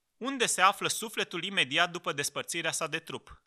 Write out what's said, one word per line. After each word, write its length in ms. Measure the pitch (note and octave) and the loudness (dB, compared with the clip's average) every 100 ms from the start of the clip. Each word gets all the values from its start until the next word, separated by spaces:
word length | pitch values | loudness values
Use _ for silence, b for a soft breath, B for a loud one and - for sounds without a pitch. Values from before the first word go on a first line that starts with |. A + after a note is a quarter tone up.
| _ - | _ -10
"Unde 280 | B3 C4+ G#3+ | -6 0 2
se 160 | - | 6
află 260 | F#3+ - E3+ | 6 4 0
sufletul 560 | - A3+ A3+ G3 F3 | -2 -4 -4 -4 -4
imediat 480 | F#3 F#3+ C#3 D3+ F3 | -2 0 2 4 2
după 200 | F3 F3+ | 0 -4
despărțirea 600 | D3 C#3 C#3 - E3+ D#3+ | -2 -4 -4 -6 -4 -2
sa 160 | C#3+ D#3+ | -2 -2
de 120 | D#3+ | -4
trup?" 420 | - C3 - - | -6 -10 -12 -20